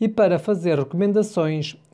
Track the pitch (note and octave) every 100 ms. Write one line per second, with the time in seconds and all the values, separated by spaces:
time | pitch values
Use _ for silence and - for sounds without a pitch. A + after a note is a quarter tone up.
0 | A3 A3 G3 E3 G#3+ F#3+ F3 D3 D3 E3+
1 | G3+ G#3 G#3 F3 D#3 D#3 D3+ - _